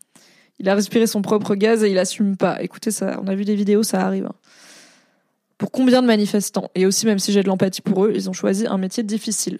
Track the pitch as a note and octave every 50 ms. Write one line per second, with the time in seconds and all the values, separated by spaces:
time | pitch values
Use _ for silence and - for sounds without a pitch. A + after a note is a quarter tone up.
0 | _ _ _ _ _ _ _ _ _ _ _ - G3 F#3+ G3 G3+ G3+ - - A#3
1 | A3+ A3 - G#3 F#3+ - A3 G#3 G3+ - G#3 G3 G#3 A3 A3+ A3 G#3+ G3+ F#3+ F3+
2 | F3+ F#3 - - G#3 G3 G3 F#3 - F3+ - - - - - - - A3+ G#3+ -
3 | G3 F#3+ - - G3 F#3+ F#3+ G3 G#3 G3 G#3+ G3+ G#3 G3+ G#3 G#3 A3+ - - F#3+
4 | F#3 F#3+ F#3+ F#3+ - - - _ _ _ _ - - - - - - _ _ _
5 | _ _ _ _ _ _ _ _ _ _ _ - - - - - C4 B3+ A#3+ B3+
6 | B3+ A#3+ A3 G#3 G#3 G3 - G#3 F#3+ - - G3 - - - F#3 F#3 G3 F#3+ -
7 | A3 A3 G#3 G3 - - G3+ G3+ F#3 F#3+ F#3+ F#3 G3+ F#3+ F#3 - - G3+ G3 F#3
8 | G3 A3 G#3 G3 F#3+ F#3+ F#3 - G3+ G3+ F#3+ G3 A3+ - G3+ F#3+ F#3 F#3 - A#3+
9 | A3+ G3+ A3 G#3+ - G#3+ G3+ - - G3 F3+ -